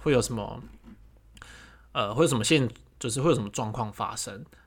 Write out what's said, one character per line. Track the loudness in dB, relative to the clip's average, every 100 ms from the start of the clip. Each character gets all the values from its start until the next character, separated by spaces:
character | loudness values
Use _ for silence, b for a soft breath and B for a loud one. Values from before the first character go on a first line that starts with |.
会 | 2
有 | 2
什 | 2
么， | -4 -6 -10 -14 -20 -20 -20 -20 -20 -20 -20 B B B B B
呃， | -4 -2
会 | 2
有 | 4
什 | 4
么 |
现-， | 4 4 4 -4 -18 _
就 | -6
是 | 0
会 | 2
有 |
什 | 2
么 | 0
状 | -4 -4
况 | -4 -6
发 | -4 -6 -6
生。 | -10 -12 -16 B